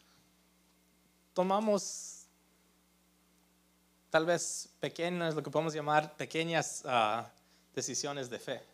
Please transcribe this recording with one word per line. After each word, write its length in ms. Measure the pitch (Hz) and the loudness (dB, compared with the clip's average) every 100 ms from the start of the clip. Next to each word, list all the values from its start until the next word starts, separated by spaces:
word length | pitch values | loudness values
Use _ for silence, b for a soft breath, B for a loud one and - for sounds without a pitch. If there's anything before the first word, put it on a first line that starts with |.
| b b b _ _ _ _ _ _ _ _ _ _ | b b b _ _ _ _ _ _ _ _ _ _
tomamos 920 | - 185 196 220 202 - - - - - _ _ _ _ _ _ _ _ _ _ _ _ _ _ _ _ _ _ | 0 2 4 4 2 0 -8 -12 -16 -20 _ _ _ _ _ _ _ _ _ _ _ _ _ _ _ _ _ _
tal 160 | 160 160 | 2 4
vez 440 | 170 - - - _ | 2 0 -8 -10 _
pequeñas, 560 | 143 - 170 180 165 156 | -8 -4 -2 0 -2 -2
lo 80 | |
que 80 | 143 | -2
podemos 220 | 151 160 | 0 0
llamar 420 | 151 147 151 151 - | -2 2 2 2 -4
pequeñas, 680 | 135 160 165 165 147 - - | -4 -2 0 0 0 -4 0
ah, 440 | 123 110 113 113 - b b b | 4 4 2 -4 -14 b b b
decisiones 560 | - 127 120 147 143 123 | -6 -4 -2 -4 -4 -6
de 100 | 110 | -8
fe. 240 | - 117 - | -8 -10 -12